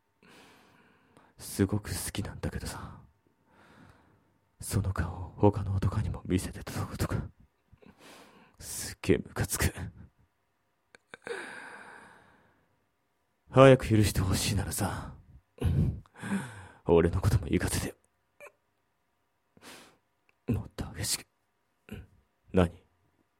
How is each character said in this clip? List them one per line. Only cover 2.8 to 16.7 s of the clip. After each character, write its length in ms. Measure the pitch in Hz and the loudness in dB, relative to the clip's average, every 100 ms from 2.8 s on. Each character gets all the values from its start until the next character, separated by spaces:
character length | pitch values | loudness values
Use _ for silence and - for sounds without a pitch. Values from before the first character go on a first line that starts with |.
| - - - _ _ _ _ _ - - - - _ _ _ _ _ - | -14 -18 -20 _ _ _ _ _ -20 -20 -20 -20 _ _ _ _ _ -16
そ 200 | - 101 | -4 -2
の 120 | 95 | -2
顔 180 | - 85 | -2 -4
を 220 | - - - | -6 -12 2
他 280 | 104 - | 4 4
の 120 | - 95 | 0 -2
男 240 | - 110 | -2 0
に 100 | - | -4
も 120 | - - | -4 -2
見 140 | 92 | -2
せ 140 | - | -2
て 100 | - | -10
た 80 | - - - | -10 -8 -8
こ 100 | - | -6
と 140 | - | -6
か。 80 | - - - - _ _ - - - - - - - - - | -6 -8 -14 -20 _ _ -20 -20 -20 -20 -20 -20 -20 -20 -20
す 360 | - - - | -14 -10 -10
っ 40 | - | -4
げ 140 | - 73 | 2 2
え 20 | |
ム 80 | - | 0
カ 120 | - - | -4 -4
つ 140 | - | -2
く。 140 | - - 87 - - _ _ _ _ _ _ _ _ - _ - - - - - - - - - - - - - _ _ _ _ _ _ _ _ _ _ - | -2 -4 -10 -14 -20 _ _ _ _ _ _ _ _ -20 _ -18 -12 -12 -12 -14 -16 -18 -18 -20 -20 -20 -20 -20 _ _ _ _ _ _ _ _ _ _ 2
早 280 | 127 135 127 | 10 10 10
く 120 | - | 6
許 120 | 110 | 4
し 120 | 101 | 4
て 80 | - | 2
ほ 120 | 92 | 0
し 200 | - - | 0 0
い 20 | 107 | -2
な 80 | |
ら 80 | - | -2
さ、 420 | - 95 - - - - - _ - - - - - - - 214 202 131 - - | -2 -4 -4 -10 -14 -20 -20 _ -4 0 2 2 0 -10 -14 -6 -6 -6 -14 -20